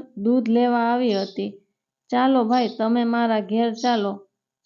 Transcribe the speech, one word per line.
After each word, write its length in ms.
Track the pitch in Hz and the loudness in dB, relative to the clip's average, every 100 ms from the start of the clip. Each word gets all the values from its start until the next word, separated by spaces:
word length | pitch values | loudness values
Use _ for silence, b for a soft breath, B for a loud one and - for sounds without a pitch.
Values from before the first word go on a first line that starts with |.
| - - | -8 -6
દૂધ 320 | 208 247 220 | 0 0 2
લેવા 300 | 226 247 240 | 2 2 0
આવી 440 | 233 240 247 196 | 0 0 0 -2
હતી. 380 | 190 - 202 - _ _ _ _ - | -4 -6 -8 -10 _ _ _ _ -6
ચાલો 340 | 247 262 269 | 0 2 4
ભાઈ, 240 | 220 247 240 240 | 2 2 0 -2
તમે 260 | 220 240 | 0 2
મારા 360 | 233 233 233 220 | 0 0 0 0
ઘેર 320 | 196 220 233 | 0 0 0
ચાલો." 560 | 226 247 233 202 196 - _ _ _ | 0 -2 0 -2 -4 -14 _ _ _